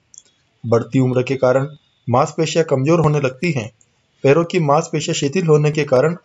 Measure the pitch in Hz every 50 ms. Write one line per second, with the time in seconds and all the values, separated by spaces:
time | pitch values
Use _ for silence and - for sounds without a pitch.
0 | _ _ _ - _ _ _ _ _ _ _ _ - 117 117 113 117 - - 135
1 | 131 127 127 127 123 123 135 131 - 127 127 135 135 156 151 - _ _ _ _
2 | - - 117 123 151 151 - - 160 156 - 170 160 - 143 131 131 147 170 170
3 | 147 151 147 147 135 127 135 - - 175 147 131 104 - _ _ _ _ _ _
4 | _ _ _ _ - 135 139 165 170 170 - 180 160 143 139 151 - - - 151
5 | 151 175 156 - 151 139 139 190 170 160 151 151 147 151 147 156 147 143 131 123
6 | 135 160 175 -